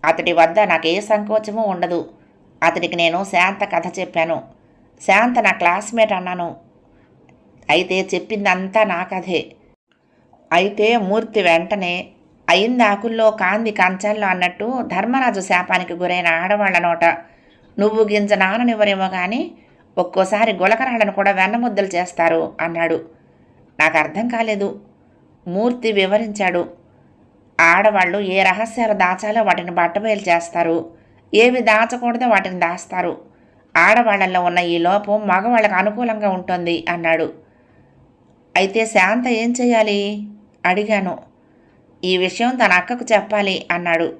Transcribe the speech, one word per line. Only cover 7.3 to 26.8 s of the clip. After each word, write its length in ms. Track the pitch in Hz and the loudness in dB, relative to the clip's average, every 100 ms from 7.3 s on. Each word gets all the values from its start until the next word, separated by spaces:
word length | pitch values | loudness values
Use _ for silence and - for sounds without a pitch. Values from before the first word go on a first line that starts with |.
| _ _ _ - | _ _ _ 0
అయితే 380 | 156 180 185 190 185 | 0 2 -2 -2 -4
చెప్పిందంతా 680 | - 220 196 180 190 202 | -4 -4 0 0 0 0
నా 200 | 214 175 | 2 0
కథే. 420 | 185 185 175 165 - - _ _ _ _ _ _ _ _ _ | -6 -8 -4 -4 -4 -16 _ _ _ _ _ _ _ _ _
అయితే 440 | 165 196 208 214 233 | 0 0 0 2 2
మూర్తి 440 | 190 214 220 214 | 2 -2 -2 0
వెంటనే, 680 | 180 165 175 208 180 175 185 _ _ _ - | 2 2 2 -4 -4 -6 -8 _ _ _ 0
"అయింది 340 | 175 220 247 | 2 2 2
ఆకుల్లో, 480 | 220 202 226 226 220 | 2 2 -2 2 2
కాంది 400 | 214 185 208 226 | 2 -2 0 -2
కంచాల్లో" 560 | 208 185 190 208 214 202 | 0 0 0 -4 -2 -2
అన్నట్టు 540 | 185 180 - 214 254 | 0 -2 -2 -6 -6
ధర్మరాజు 600 | 214 180 220 269 254 196 | -6 -4 -2 0 0 -2
శాపానికి 520 | 185 180 180 180 180 | -2 -2 0 -4 -4
గురైన 340 | 170 175 180 170 | -6 -2 0 0
ఆడవాళ్ల 520 | 165 180 208 196 180 | 0 0 0 2 2
నోట 380 | 170 165 170 - - _ _ _ _ - | 0 2 2 0 -8 _ _ _ _ -2
నువ్వు 240 | 208 220 | 0 2
గింజ 300 | 214 208 202 | 0 0 0
నాననివ్వరేమో 720 | 202 190 214 240 220 208 196 185 | 2 2 2 0 2 2 2 -2
గాని 460 | 185 180 233 349 - _ _ _ - | -2 -4 -4 -6 -10 _ _ _ -4
ఒక్కోసారి 560 | 180 - 185 214 226 | -2 0 0 2 0
గులకరాళ్లను 580 | 185 185 226 262 240 202 | 2 2 2 0 0 0
కూడా 200 | 196 196 | 2 0
వెన్నముద్దలు 560 | 190 190 233 240 202 190 | 2 0 0 -2 -2 -2
చేస్తారు 680 | 175 175 - 165 165 160 - | -2 -4 0 2 2 -2 -4
అన్నాడు. 440 | 165 170 165 160 - - _ _ _ _ _ - | -6 -2 0 -2 -4 -20 _ _ _ _ _ -2
నాకు 180 | 156 165 | 0 2
అర్థం 300 | - 196 240 | -2 -4 -4
కాలేదు. 520 | 240 226 208 196 - - _ _ _ _ _ - | -4 -4 -2 -4 -6 -18 _ _ _ _ _ -8
మూర్తి 440 | 180 233 247 226 | -2 -2 -2 -2
వివరించాడు. 800 | 202 190 208 226 208 185 175 - - | 0 2 0 -2 -2 -2 -2 -4 -10